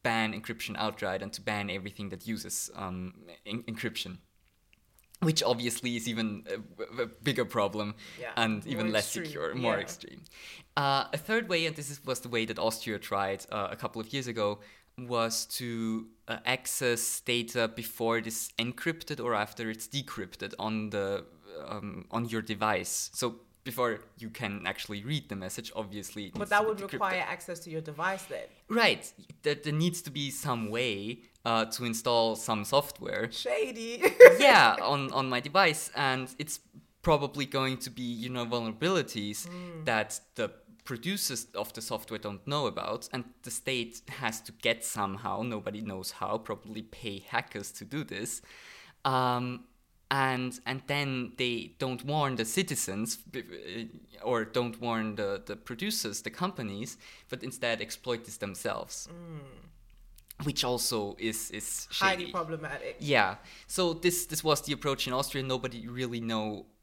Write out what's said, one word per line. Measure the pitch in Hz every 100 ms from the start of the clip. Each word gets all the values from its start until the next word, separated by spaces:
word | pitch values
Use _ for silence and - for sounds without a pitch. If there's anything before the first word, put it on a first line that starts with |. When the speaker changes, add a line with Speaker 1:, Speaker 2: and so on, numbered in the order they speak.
Speaker 1:
ban | 120 113 110
encryption | 101 - - - 104
outright | 107 104 101 98
and | 98
to | -
ban | - 104 101
everything | 95 98 - 101
that | 92 -
uses, | 107 92 - - -
um, | 92 92 92 - 87 80 104
en-, | 113
encryption, | 117 110 117 - - 90 _ _ _ _ _ _ _ _ _ -
which | 160 156
obviously | - 120 120 117 123 117
is | 113
even | 117 110 101 -
a, | 101 104 - 113 120
a | 117
bigger | - 147 131 113
problem | 117 101 107 104 104 - -
Speaker 2:
Yeah, | 120 117
Speaker 1:
and | 113 107 113
even | 117 110
Speaker 2:
more |
Speaker 1:
less | 107 -
Speaker 2:
extreme. | - 156
Speaker 1:
secure, | 73 78 95
more | 120 101
Speaker 2:
Yeah. |
Speaker 1:
extreme. | 90 90 - - - - - - - -
Uh, | 139 139 -
a | 147
third | 160 226 226
way, | 170 160
and | 156
this | 139
is, | 143
was | - 123
the | 120
way | 117 113
that | 104
Austria | 110 110 - 104
tried, | - 98 98 98 -
uh, | 107 98
a | 101
couple | 123 113
of | 110
years | 135 123
ago, | 113 104 104 - - _ -
was | 123 120 113 113 -
to, | - 123 117 113 110 - _ -
uh, | 117 -
access | 131 - - 127 117 - -
data | - 120 117 123 113
before | 113 113 - 113 113
it | 113
is | 113 - -
encrypted | 117 - 170 160 - 143
or | 120 107
after | 107 - 110
it's | 110 -
decrypted | 139 139 - 92 - 98 -
on | 107 110 107
the, | 104 98 98 - 78 95 82 71
um, | 104 101 92 90
on | 113 117
your | 113
device. | 104 101 107 95 - - -
So | - 123 117 - _
before | 135 123 120 104 - -
you | 113
can | 113 113 101 90
actually | 101 - 104
read | 110 151 -
the | 98
message, | 92 - 110 -
obviously | 104 104 95 110 98
it |
Speaker 2:
But | -
Speaker 1:
needs | 202
Speaker 2:
that | 208
Speaker 1:
to |
be | 214
Speaker 2:
would | 202
Speaker 1:
decrypted. | 196
Speaker 2:
require | 196 196 185 -
access | 175 - 165
to | -
your | 160
device | 156 151 180 190
then. | - 131 - - -
Speaker 1:
Right. | 220 214 113 - - - -
There, | 151 147
there | 151
needs | 151 175 175
to | -
be | 143 143
some | - 151 120 107
way, | 113 127 98 104 117 - _ 117
uh, | 113 110
to | - 120
install | 113 127 117 113 110
some | - 107 104
software. | 135 - - - 95 113
Speaker 2:
Shady. | - - - 262 226 226 240 359
<laughs> | - 494 494
Speaker 1:
Yeah, | 277 220 117 98
on, | 107 139 135
on | 135 131
my | 123
device. | 139 143 175 156 - -
And | 135 131 127 -
it's | 147 - _ - _ _
probably | - 147 139 143 139
going | 139 131 127
to | -
be, | 123
you | 120 117 123
know, | 127 117
vulnerabilities | 120 113 110 165 185 - 113 104 104 175
Speaker 2:
Mm. | 175 180 165 156
Speaker 1:
that | 110 107 - _ -
the | 107 - - -
producers | - 120 170 196 - 120 -
of | - 107
the | -
software | 107 110 - 107
don't | 104 98 -
know | 147 123
about. | 92 98 113 -
And | 127 120 -
the | -
state | - - 127 113 - -
has | - 120 113
to | -
get | - 117 117
somehow, | - 113 98 95 113 95
nobody | 120 107 101 104
knows | 107 95 92
how, | - 98 110
probably | 113 101 107 110
pay | 110 - 113 98
hackers | - 120 - 107 98
to | - 107
do | 143
this. | 143 95 113 - - - - - - - 135
Um, | 131 127 123 123 123 - _ _ _ _
and, | 139 131 127 127 123 120
and | 131 -
then | 143 139 131 123 -
they | 123 117 - -
don't | 131 120
warn | 135 151 139 123
the | 113
citizens | - 190 135 - 98 113 -
b-, | - 131 - 78 - 104 113 - - -
uh, | 110
or | 120
don't | 110 127 120 113
warn | 120 113 110 104
the, | 101 98 -
the | 104
producers, | - 120 202 220 110 101
the | 113
companies, | - 185 196 110 101 113 - - - -
but | 127
instead | 127 - 120 113
exploit | 110 - 127 117 117
this | -
themselves. | 101 90 110 - - - -
Speaker 2:
Mm. | 170 170 156 135 - - - - - - - - - 147
Speaker 1:
Which | 131
also | 123 123 - 117 101 -
is, | 110 107 -
is | 104 - - -
Speaker 2:
Highly | - 190 185
Speaker 1:
shady. | 180
Speaker 2:
problematic. | 180 160 160 156 139 - -
Speaker 1:
Yeah. | 147 127 98 98 - - -
So | - 180
this, | 165 175 175 -
this | 151
was | 156 143
the | -
approach | 143 147 139 -
in |
Austria. | 127 139 139
Nobody | 131 127 131 120 110
really | 123 127 120
know | 113 110 107 101 - _